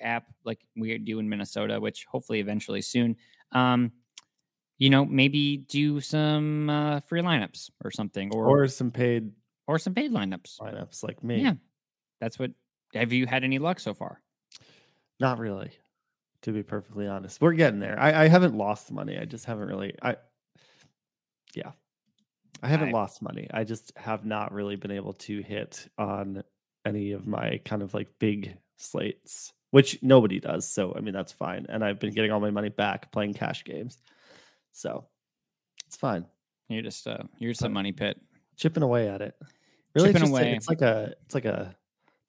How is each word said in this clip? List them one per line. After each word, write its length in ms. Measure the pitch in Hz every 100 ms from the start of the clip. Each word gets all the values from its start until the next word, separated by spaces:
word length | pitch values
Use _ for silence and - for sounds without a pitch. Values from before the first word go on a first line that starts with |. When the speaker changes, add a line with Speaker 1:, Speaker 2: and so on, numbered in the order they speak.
Speaker 1:
app, 220 | 117 117 - -
like 220 | 113 113 _
we 240 | 113 110 113
do 220 | 110 110
in 80 | 107
Minnesota, 500 | 104 101 107 107 107
which 280 | 107 - -
hopefully 300 | 131 - 110
eventually 420 | 101 104 - 101
soon, 320 | - 123 120 113 _ _ _
um, 400 | 131 127 123 120 - _ - - _ _ _ _ -
you 120 | 135
know, 140 | 135
maybe 540 | 143 135 135 147 143 143
do 420 | 131 143 147 147
some, 680 | 135 156 151 151 151 151 151
uh, 280 | 147 151 147
free 200 | - 170
lineups 480 | 175 151 98 - - -
or 80 | 101
something, 420 | - 104 - 98
or 140 | 110 113
Speaker 2:
Or 180 | 143 135
some 240 | - 123
paid 400 | 120 123 117 110 - _ _ -
Speaker 1:
or 100 | 156
some 160 | 196
paid 160 | 185 294
lineups. 480 | 226 98 92 - -
Speaker 2:
lineups 460 | 107 101 - -
like 180 | - -
me. 180 | 117 196
Speaker 1:
Yeah. 120 | 262 156 _ _ _ _ _ _
That's 160 | 117 -
what, 140 | 131 - _ _ _
have 180 | 107 117
you 140 | 123 123
had 180 | 131
any 160 | 131 135
luck 180 | 156 185
so 160 | -
far? 260 | 101 98 - _ _ _ - _ _ _ _ _ -
Speaker 2:
Not 180 | 131 120
really, 320 | 113 98 - - _ _ _ _ _ _
to 80 | -
be 120 | 107
perfectly 420 | 101 107 - 104 101
honest. 340 | 98 95 -
We're 120 | 160
getting 260 | 165 151 101
there. 220 | 104 107
I, 240 | 143 156
I 40 | 156
haven't 280 | 175 180 110
lost 340 | 101 107 -
money. 260 | 104 101 92
I 80 | -
just 180 | 110
haven't 240 | - 110 95
really, 260 | 95 98 -
I, 140 | - - _ _ _ _ _ _ _ _ _ _ _ _ _
yeah. 180 | - - - _ _ _ _ _ _ _ -
I 60 | 123
haven't 200 | 156 151
Speaker 1:
I 40 |
Speaker 2:
lost 300 | 113 101 -
money. 260 | - - 104
I 100 | 110
just 280 | 110 113 - -
have 280 | - 110
not 280 | 107 107 104
really 240 | 101 101 101
been 140 | 101
able 220 | 101 101
to 280 | 98 - 104
hit 440 | 101 104 - - - -
on 440 | 101 101 98 98 - _ _ _
any 280 | 107 104 101
of 140 | 101 95
my 340 | 104 117 101
kind 180 | - 107
of, 120 | 98
like, 140 | 104 101 -
big 380 | 107 104 95 92 _ _
slates, 760 | - - 107 - - - - - _
which 320 | 139 135 -
nobody 380 | 131 131 107 95
does. 260 | - 82 -
So, 280 | - 92 -
I 40 |
mean, 140 | 104
that's 180 | 95 92
fine. 340 | - - 95 -
And 160 | 110
I've 160 | 107 101
been 140 | 107
getting 180 | 107 110
all 80 | 107
my 100 | 104
money 200 | 104 104
back 420 | - 104 98 -
playing 220 | 110 104
cash 300 | 101 - -
games. 340 | - 78 117 - _ _ _ - - _ _
So 320 | - - - - _ _ _ _ _ _ - -
it's 100 | -
fine. 280 | 143 95 87 _ _ _ -
Speaker 1:
You're 140 | 110
just, 240 | 113 - 117
uh, 120 | 113 110 -
you're 140 | 117
just 80 | 117
a 40 | 113
Speaker 2:
But 60 |
Speaker 1:
money 200 | 104 98
pit. 260 | 92 104 - _ _ _ -
Speaker 2:
chipping 260 | 160 165
away 260 | 143 120 107
at 120 | 98
it. 140 | 104 - 151 _ _ _ _
Really, 140 | 147 190
Speaker 1:
Chipping 140 | 175
Speaker 2:
it's 80 | 151
just 100 | 135
a, 20 | 120
Speaker 1:
away. 60 |
Speaker 2:
it's 140 | 117 -
like 120 | 160
a, 320 | 127 110 107 -
it's 100 | -
like 100 | 139
a, 320 | 110 101 95 - _ _ _ _